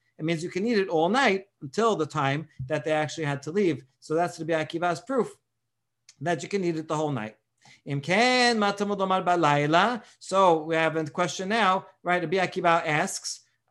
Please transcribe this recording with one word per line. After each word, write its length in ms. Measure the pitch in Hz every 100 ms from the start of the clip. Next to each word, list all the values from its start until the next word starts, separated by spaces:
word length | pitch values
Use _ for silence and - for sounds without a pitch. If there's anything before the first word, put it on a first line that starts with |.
| _ -
it 60 |
means 180 | 156 165
you 60 | 170
can 180 | 180 220
eat 120 | 220
it 100 | 190
all 220 | 165 165
night 380 | 247 262 190 - _
until 340 | 143 - 226
the 120 | 185 151
time 420 | 151 139 143 156 - 131
that 160 | 151
they 100 | 156
actually 320 | 156 147 -
had 180 | 147 139
to 80 | 151
leave. 340 | 185 185 131 - _
So 140 | -
that's 260 | 160 175 170
Rabbi 240 | 160 160
Akiva's 380 | 151 165 175 165
proof 340 | - 262 - - _ _ _ _ _ _ _ -
that 200 | 156 165
you 60 | 170
can 160 | 202
eat 120 | 175 160
it 120 | 156
the 80 | 156
whole 160 | 156
night. 240 | 131 107 - _ _ - -
Im 160 | - 143
ken, 580 | 143 190 247 254 240 233
ma 140 | 202
tamud 280 | 202 208 202
omar 220 | 190 190
balayla. 800 | 175 175 151 147 147 165 208 240 - -
So 440 | - 190 185 160
we 140 | 156 160
have 200 | 160 156
a 80 |
question 460 | 156 - 175 175 190
now, 340 | 226 196 185 - _
right? 200 | 175 180
Rabbi 160 | 165 190
Akiva 440 | 175 180 175 165 160
asks, 540 | 151 190 - - - _ _ _